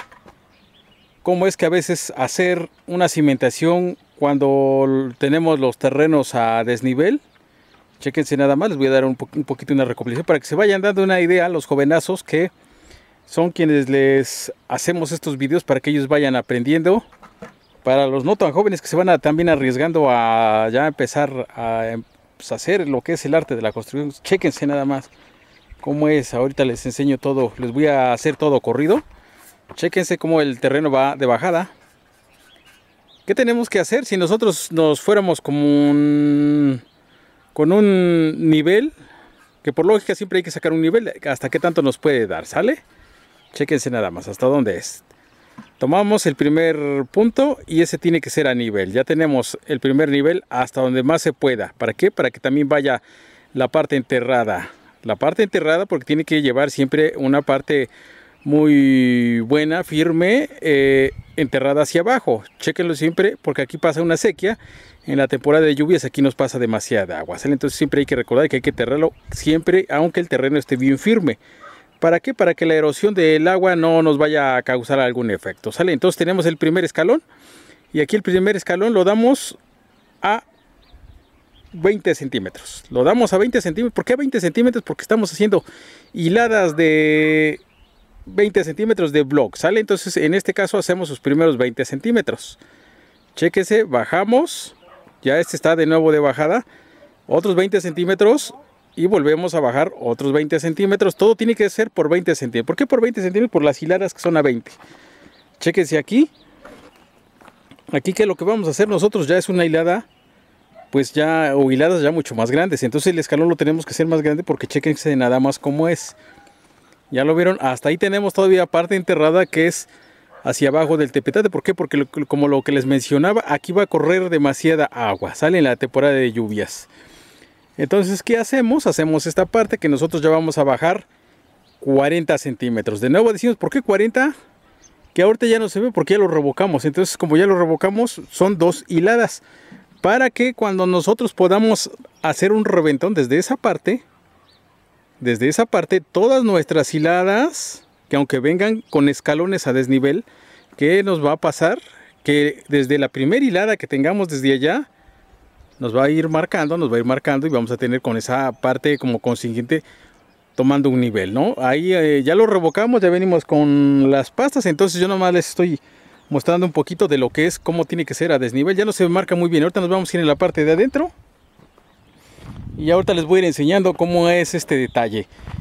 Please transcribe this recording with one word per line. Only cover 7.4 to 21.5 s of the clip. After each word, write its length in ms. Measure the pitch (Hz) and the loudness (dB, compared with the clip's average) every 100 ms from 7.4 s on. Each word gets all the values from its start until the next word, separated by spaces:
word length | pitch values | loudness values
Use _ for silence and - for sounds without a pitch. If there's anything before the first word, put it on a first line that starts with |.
| _ _ _ _ _ _ | _ _ _ _ _ _
Chéquense 340 | 139 147 143 139 | -6 -4 -2 0
nada 220 | 139 139 | 2 2
más, 100 | 214 | 0
les 100 | 147 | 0
voy 100 | 135 | 2
a 40 | |
dar 140 | 135 131 | 2 2
un 100 | 127 | -2
po-, 140 | - | -8
un 120 | 151 143 | -8 -6
poquito 280 | 135 143 | -6 -2
una 120 | 139 123 | -2 -2
recopilación 400 | 120 117 120 170 | -4 -8 -4 -2
para 160 | 156 | -2
que 60 | - | -2
se 80 | 156 | 0
vayan 260 | 208 196 | 0 0
dando 200 | 202 196 | 0 0
una 200 | 190 185 | 0 2
idea 240 | 170 180 175 | 2 2 0
a 40 | |
los 160 | 165 - | -2 -2
jovenazos 580 | 139 143 165 - 185 | 0 2 2 0 -6
que 280 | - 156 175 - _ _ - - _ _ _ | -4 -2 -2 -6 _ _ -20 -20 _ _ _
son 260 | - 175 | -2 -2
quienes 360 | 170 156 147 131 | 0 2 2 2
les 640 | 139 135 135 123 - - - - | 2 4 2 0 -6 -12 -14 -10
hacemos 460 | 123 - 170 151 | -6 -4 -4 -4
estos 240 | 165 160 135 | -6 -8 -6
videos 260 | 135 165 | -2 -2
para 160 | - 135 | 0 -2
que 120 | 147 | 0
ellos 180 | 147 135 | -2 0
vayan 260 | 147 139 135 | 0 0 -2
aprendiendo. 680 | - 123 123 160 165 220 - - - _ - _ _ _ | -2 -4 0 0 2 0 -2 -14 -20 _ -20 _ _ _
Para 220 | 131 135 135 | 0 2 2
los 200 | 135 139 | 0 -2
no 100 | 208 | 0
tan 160 | 180 | 0
jóvenes 300 | 151 208 175 | 0 0 -2
que 80 | - | -4
se 80 | 160 | 0
van 100 | 185 | 2
a, 100 | 165 | 2
también 300 | 151 156 175 | 2 0 2
arriesgando 600 | 147 131 123 160 165 143 | 2 0 0 0 2 2
a 580 | 120 113 113 113 107 113 | 4 2 2 2 2 2
ya 140 | 120 151 | 0 0
empezar 600 | 143 127 147 143 131 - | -2 -4 -2 -2 -4 -10